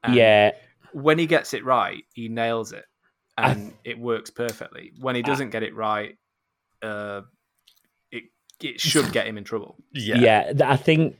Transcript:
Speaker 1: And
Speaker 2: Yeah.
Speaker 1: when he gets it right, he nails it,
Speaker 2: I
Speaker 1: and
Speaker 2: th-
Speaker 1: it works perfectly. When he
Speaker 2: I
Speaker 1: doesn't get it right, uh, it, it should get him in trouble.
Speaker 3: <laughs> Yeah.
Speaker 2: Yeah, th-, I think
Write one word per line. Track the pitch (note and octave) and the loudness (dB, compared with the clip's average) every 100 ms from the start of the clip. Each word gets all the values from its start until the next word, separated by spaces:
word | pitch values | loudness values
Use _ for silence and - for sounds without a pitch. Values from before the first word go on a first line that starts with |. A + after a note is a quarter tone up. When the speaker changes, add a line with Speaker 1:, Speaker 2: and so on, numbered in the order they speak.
Speaker 1:
And | A#2+ | 2
Speaker 2:
Yeah. | B2 A2 G#2 G#2 - _ _ _ | 6 8 8 6 2 _ _ _
Speaker 1:
when | D3 C#3 D#3 | -2 2 4
he | E3 | 4
gets | E3 - | 2 0
it | B2 | -8
right, | A#2+ B2 F#2+ F#2 - | 0 0 0 -6 -16
he | - A2+ | -12 -8
nails | A2+ A#2 A#2 A2 | -2 -2 -2 -6
it, | - - _ _ _ _ - | -14 -20 _ _ _ _ -2
Speaker 2:
I | B2+ | 0
Speaker 1:
and | A#2+ | -2
Speaker 2:
th- | G#2 - | -6 -16
Speaker 1:
it | A#2 A#2 | -14 -8
works | A#2+ A2+ - | -4 -4 -4
perfectly. | - A#2+ A2+ - - - - | -8 -8 -8 -16 -18 -20 -8
When | C3 | -4
he | B2 | -2
Speaker 2:
I | A#2+ | -2
Speaker 1:
doesn't | C3+ C3 | -2 -4
get | A2 | -6
it | A2 | -6
right, | - A2 G#2+ G#2 - _ _ _ _ _ _ | -4 -4 -4 -6 -14 _ _ _ _ _ _
uh, | A2 G#2 G#2 G2+ G2 _ _ _ _ _ _ _ _ | -10 -8 -8 -10 -14 _ _ _ _ _ _ _ _
it, | A#2+ - _ _ _ | -18 -18 _ _ _
it | D3+ A#2+ | -12 -6
should | - D#3 A#2 | 0 0 0
get | A2+ G#2+ | -4 -4
him | G#2+ | -8
in | |
trouble. | G2+ A2 - - | -10 -10 -10 -20
Speaker 3:
<laughs> | _ | _
Yeah. | - G#2+ B2 | -10 -2 4
Speaker 2:
Yeah, | A#2+ G#2+ - | 4 4 2
th-, | C#3 | 0
I | C#3 C3+ | 2 2
think | - D#3+ D#3+ - | 2 2 2 -4